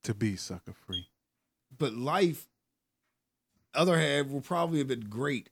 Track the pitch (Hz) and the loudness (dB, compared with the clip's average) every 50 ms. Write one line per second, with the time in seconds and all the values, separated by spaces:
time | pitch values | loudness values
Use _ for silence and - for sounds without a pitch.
0 | _ - 117 101 113 110 98 90 - - 95 87 _ - 104 - _ - 92 - | _ -4 -2 0 0 0 0 -2 -6 -10 -10 -12 _ -16 -18 -18 _ -10 -8 -8
1 | 92 _ _ _ _ _ _ _ _ _ _ _ _ _ 131 127 151 131 110 117 | -8 _ _ _ _ _ _ _ _ _ _ _ _ _ -6 -4 -4 -4 -2 -4
2 | 123 139 160 185 202 175 151 - - _ _ _ _ _ _ _ _ _ _ _ | -2 0 2 4 4 2 2 -2 -10 _ _ _ _ _ _ _ _ _ _ _
3 | _ _ _ _ _ _ _ _ _ _ _ _ _ _ - 139 165 185 175 165 | _ _ _ _ _ _ _ _ _ _ _ _ _ _ 0 2 4 4 6 4
4 | 160 147 143 143 143 135 139 143 131 - 180 170 170 170 165 151 139 131 127 117 | 4 4 2 2 0 0 -4 -8 -4 -2 0 0 0 2 2 0 0 0 -2 -4
5 | 113 104 104 113 135 147 143 117 - - | -4 -8 -6 -2 -2 0 -2 -2 -4 -8